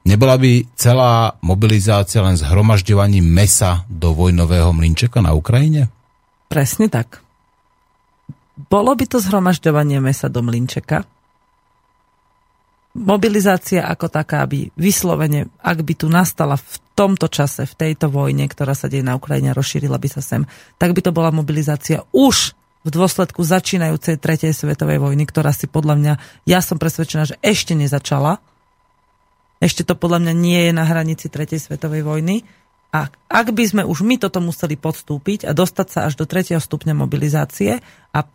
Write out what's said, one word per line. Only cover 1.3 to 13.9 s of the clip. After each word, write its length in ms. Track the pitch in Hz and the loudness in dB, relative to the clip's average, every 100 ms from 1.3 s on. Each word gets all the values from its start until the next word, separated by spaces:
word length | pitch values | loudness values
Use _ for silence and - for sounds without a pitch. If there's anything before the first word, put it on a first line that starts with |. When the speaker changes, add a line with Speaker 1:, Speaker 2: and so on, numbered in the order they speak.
| - 85 | 0 -2
Speaker 1:
mobilizácia 800 | 95 107 107 98 101 98 113 95 | 2 4 4 4 2 2 2 2
len 100 | 87 | 2
zhromažďovaním 880 | 76 92 107 104 90 101 101 95 | 2 4 4 4 4 2 4 4
mesa 640 | 85 85 101 - 92 87 90 | 4 4 4 2 0 0 -4
do 320 | 85 85 78 | -2 0 2
vojnového 560 | 90 87 82 87 85 | 2 2 2 4 4
mlynčeka 480 | 80 82 80 120 120 | 4 2 2 0 2
na 100 | 82 78 | 2 2
Ukrajine? 560 | - 120 156 151 120 - _ _ _ _ - | 2 2 2 2 0 -4 _ _ _ _ -6
Speaker 2:
Presne 420 | 156 139 - 220 | -2 -2 0 0
tak. 380 | 117 113 - _ _ _ _ _ _ _ _ _ _ - - _ - 139 | -2 -4 -12 _ _ _ _ _ _ _ _ _ _ -20 -20 _ -18 -2
Bolo 240 | 202 233 | 0 2
by 120 | 262 262 | 0 0
to 100 | 254 | -2
zhromažďovanie 800 | 190 202 180 170 165 147 147 139 | 0 0 2 2 2 2 2 0
mesa 320 | 135 135 135 | 0 -2 -4
do 160 | 123 120 | -2 -2
mlynčeka. 580 | 117 131 123 - 156 - _ _ _ _ _ _ _ _ _ _ _ _ _ _ _ _ _ _ - | -2 -4 -6 -4 -4 -6 _ _ _ _ _ _ _ _ _ _ _ _ _ _ _ _ _ _ -6
Mobilizácia 880 | 190 202 226 220 196 185 - 180 | 0 2 2 2 2 0 0 -2
ako 240 | 156 | -2